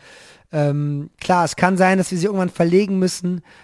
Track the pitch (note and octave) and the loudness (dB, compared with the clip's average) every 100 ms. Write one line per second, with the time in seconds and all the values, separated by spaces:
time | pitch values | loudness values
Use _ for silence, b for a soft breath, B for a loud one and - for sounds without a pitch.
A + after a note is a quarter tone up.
0 | B B B B B D#3 D3 C#3+ D3 C#3+ | B B B B B -2 0 0 -2 -4
1 | D3 _ - F3+ D#3+ - F3+ F#3 F#3 F#3+ | -8 _ -2 0 0 0 0 4 4 2
2 | F3+ F3+ F#3+ G3 F3+ - E3+ F3+ G3+ F#3+ | 0 -2 -2 -2 -4 0 2 2 2 0
3 | F#3 - F3+ F3+ B B | -2 -2 -6 -6 B B